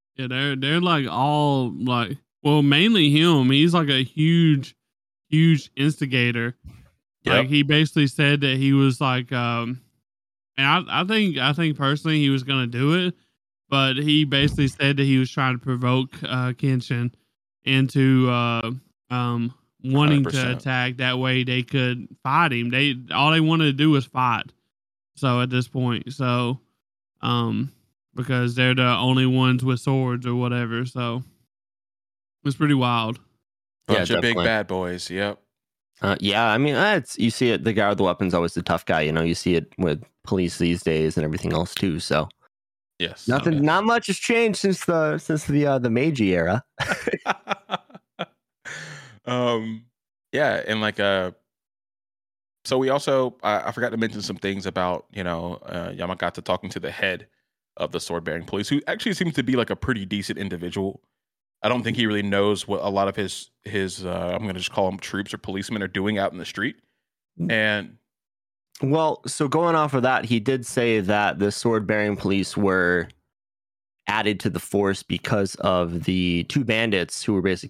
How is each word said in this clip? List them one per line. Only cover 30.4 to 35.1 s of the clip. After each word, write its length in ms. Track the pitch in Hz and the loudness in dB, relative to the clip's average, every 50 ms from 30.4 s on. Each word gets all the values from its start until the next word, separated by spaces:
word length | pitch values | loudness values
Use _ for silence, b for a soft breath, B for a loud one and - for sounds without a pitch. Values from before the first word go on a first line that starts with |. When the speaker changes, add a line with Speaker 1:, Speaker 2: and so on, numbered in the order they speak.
| 123 123 120 120 120 113 117 117 127 | -2 -2 -2 -2 -4 -4 -4 -6 -6
Speaker 1:
so 380 | 127 - 127 120 117 117 127 127 - _ _ _ _ _ _ _ _ _ _ _ _ _ _ _ _ _ _ _ _ _ _ - | -6 -6 -6 -6 -6 -6 -8 -10 -12 _ _ _ _ _ _ _ _ _ _ _ _ _ _ _ _ _ _ _ _ _ _ -6
it's 120 | 139 135 - | -6 -2 0
pretty 160 | 156 147 147 | 2 2 2
wild. 460 | 135 123 123 120 117 113 110 113 - _ _ _ _ _ _ _ _ _ _ _ _ _ - | 2 2 2 0 0 -2 -4 -6 -8 _ _ _ _ _ _ _ _ _ _ _ _ _ 0
Speaker 3:
Yeah, 120 | 101 104 | 2 2
Speaker 2:
Bunch 100 | 90 82 | 2 2
of 60 | - 87 | 0 2
big 0 | 87 120 117 | 2 2 2
Speaker 3:
definitely. 100 | 90 87 | 2 2
Speaker 2:
bad 220 | 113 113 107 101 87 | 2 2 0 -2 -2
boys. 420 | 95 92 92 90 90 90 - | -4 -4 -4 -4 -6 -8 -8
Yep. 300 | - | -8